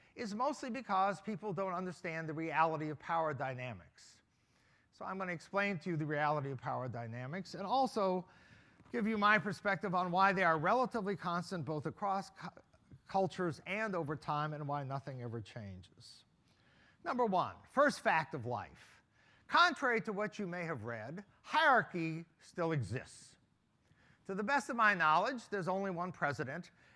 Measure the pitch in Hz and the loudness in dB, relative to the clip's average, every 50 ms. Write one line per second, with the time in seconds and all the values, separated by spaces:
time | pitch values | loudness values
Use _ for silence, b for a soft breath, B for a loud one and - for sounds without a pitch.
0 | b b b - 247 202 202 220 254 294 277 - 285 254 220 269 233 - 202 190 | b b b -8 -8 -6 -4 -2 -2 -2 -2 -4 -6 -8 -8 -8 -4 -2 2 2
1 | 190 202 190 - - 220 214 160 214 214 170 180 196 190 175 175 185 185 170 - | 2 2 0 -2 -6 -8 -8 -6 -6 -6 -4 -2 -2 -2 -2 -4 -4 -6 -8 -6
2 | - 175 160 165 160 156 151 160 160 165 143 151 160 165 160 151 156 151 147 - | -8 -6 -4 -4 -4 -4 -4 -4 -4 0 4 4 4 4 4 0 -2 -4 -6 -6
3 | - - 170 165 160 151 147 120 139 135 131 123 127 123 107 90 82 - _ - | -6 -2 0 0 0 0 -2 -2 -4 -4 -4 -6 -6 -8 -8 -10 -14 -20 _ -20
4 | - - - _ _ _ b b b b b b b b b b b b _ - | -20 -20 -20 _ _ _ b b b b b b b b b b b b _ -12
5 | 196 - 185 190 190 180 175 160 - - - 196 202 202 196 151 - 185 165 151 | -10 -8 -6 -6 -4 -6 -6 -8 -8 -4 0 0 0 2 0 -2 -2 -2 -2 0
6 | 156 147 151 147 151 147 151 147 139 139 135 123 - 139 127 123 127 127 110 120 | 0 0 0 2 2 2 2 2 0 -4 -6 -6 -6 -4 -4 -4 -4 -4 -6 -8
7 | 117 113 113 120 127 131 160 196 180 - - - 202 185 233 269 269 - - 220 | -8 -8 -8 -8 -8 -8 -8 -8 -10 -10 -8 -8 -4 0 2 2 2 2 2 0
8 | 196 190 185 185 175 B B B B B B B B B B B B - - 240 | 2 2 2 0 -2 B B B B B B B B B B B B -6 -4 -2
9 | 202 220 220 208 202 208 214 208 - 208 170 - - 202 196 - - 196 175 180 | 0 0 0 2 4 6 6 4 4 0 -6 -2 0 0 0 0 0 0 0 0
10 | 180 180 170 185 190 196 190 190 185 170 160 156 147 185 220 254 254 - - 233 | 0 2 4 6 6 6 6 6 6 4 4 4 4 4 4 4 2 0 -2 -4
11 | 190 202 202 - - 180 170 180 170 - 190 170 131 139 156 151 - 156 - - | -2 -2 -4 -2 -2 -2 -2 -2 -2 -4 -6 -6 -4 -4 -4 -4 -4 -6 -6 -4
12 | 208 196 190 196 180 - - - 165 175 - - - _ _ _ _ _ - - | -2 -2 -2 -2 -4 -8 -14 -14 -14 -14 -14 -16 -20 _ _ _ _ _ -20 -20
13 | _ - - 196 190 165 - - 180 170 139 - - 175 190 214 220 214 190 170 | _ -2 2 2 2 2 0 0 -2 -2 -2 -4 -6 -6 -4 -2 -2 -2 -2 -2
14 | 160 135 156 - - - 151 147 151 156 151 147 151 139 143 143 139 131 135 135 | -2 -4 -6 -6 -4 -4 -2 0 0 -2 -4 -6 -4 -4 -4 -4 -4 -4 -6 -6
15 | - 147 135 127 120 120 110 117 104 - - 117 104 98 92 92 90 - _ - | -6 -8 -10 -8 -8 -6 -6 -8 -8 -8 -12 -12 -12 -10 -12 -14 -16 -20 _ -20
16 | - - - - _ _ _ _ b b b b b b b b b b b b | -20 -20 -20 -20 _ _ _ _ b b b b b b b b b b b b
17 | - 339 269 247 240 220 190 175 139 104 87 - - - - 254 294 277 - - | -8 -6 0 0 2 2 4 2 0 0 -4 -12 -16 -4 4 6 6 6 6 2
18 | - 220 175 160 143 - - 139 110 123 120 104 90 73 - - - - - - | 2 4 4 4 2 0 -6 -8 -4 -4 -4 -4 -6 -8 -14 -20 -20 -20 -20 -20
19 | _ _ b b b b b b b b - 311 349 359 285 - 285 247 233 226 | _ _ b b b b b b b b 4 6 6 6 4 0 0 0 2 0
20 | - 226 196 196 214 - - - 202 175 175 180 170 160 160 113 104 120 117 110 | 0 -2 -4 -4 -4 -4 -4 -6 -6 -6 -4 -6 -4 -4 -4 -6 -6 -8 -8 -8
21 | 107 127 160 202 - _ b b b - - 311 320 302 262 220 160 - - 175 | -8 -10 -10 -12 -14 _ b b b -2 0 4 6 6 6 6 4 2 -4 -4
22 | 165 160 156 165 170 _ _ _ - - - 180 170 165 165 143 110 85 113 127 | -2 -2 -4 -6 -10 _ _ _ -20 -14 -4 -2 0 0 2 0 0 -2 -4 -6
23 | - - - - - - - _ _ _ _ _ _ _ _ _ b b b b | -8 -10 -18 -20 -20 -20 -20 _ _ _ _ _ _ _ _ _ b b b b
24 | b b b b b - 196 190 214 233 285 277 - - 262 233 220 208 202 175 | b b b b b -8 -6 -4 0 2 2 0 0 0 0 4 6 6 6 6
25 | 160 156 156 170 202 247 269 233 - - 208 196 165 180 185 196 196 196 180 165 | 6 6 6 6 4 2 -2 -4 -8 -6 -4 -2 -2 0 -2 0 -2 -2 -2 -4
26 | 175 185 - - 165 143 135 - 143 120 143 175 - - b b b b b | -4 -6 -4 -2 0 0 0 -2 -4 -6 -6 -10 -10 -14 b b b b b